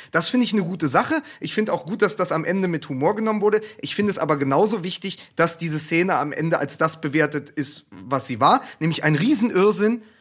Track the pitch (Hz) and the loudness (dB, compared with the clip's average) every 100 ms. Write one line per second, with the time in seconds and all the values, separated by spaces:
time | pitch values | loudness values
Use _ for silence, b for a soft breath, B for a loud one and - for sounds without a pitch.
0 | B 165 - 247 233 214 170 185 147 156 | B 0 2 2 2 0 -2 -2 0 2
1 | 247 311 B B 156 220 214 170 156 220 | 2 -2 B B -6 -4 -2 -2 -4 0
2 | 202 208 175 160 160 190 185 160 - 131 | 0 0 -2 -2 0 0 -2 -2 -6 -2
3 | 160 214 220 214 208 214 214 - - - | -2 0 -2 0 2 0 -2 -10 -6 -2
4 | 202 - 156 147 135 143 208 208 180 - | -2 0 0 0 2 2 2 0 -4 -6
5 | 196 - B - 165 - 165 151 - 165 | -8 -10 B 0 0 0 -4 -4 0 2
6 | 185 143 147 - 165 165 147 - 160 - | 2 2 0 -2 0 0 -2 0 0 0
7 | 156 151 151 151 143 - 135 - - 87 | -2 2 2 -2 -6 -6 -6 -8 -14 -18
8 | 110 135 - 113 147 262 B - 160 151 | -4 -4 -2 2 4 4 B -4 -2 0
9 | 151 151 233 247 233 180 208 180 214 233 | 2 2 2 2 2 4 4 4 0 0
10 | b b | b b